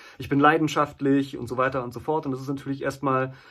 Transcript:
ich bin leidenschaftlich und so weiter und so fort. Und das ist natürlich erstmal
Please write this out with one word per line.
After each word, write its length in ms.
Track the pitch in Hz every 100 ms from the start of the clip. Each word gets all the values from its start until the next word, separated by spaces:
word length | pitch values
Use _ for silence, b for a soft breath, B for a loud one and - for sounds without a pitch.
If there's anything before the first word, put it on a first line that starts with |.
| B B
ich 140 | 123
bin 100 | 139
leidenschaftlich 960 | 147 160 156 160 143 - 139 139 135 131
und 100 | 117
so 120 | 123
weiter 260 | 131 135
und 80 | 120
so 80 | 117
fort. 240 | 113 156
Und 80 | 147
das 80 | 131
ist 80 | 135
natürlich 320 | 135 139 139
erstmal 520 | 139 135 139 131 131 135 B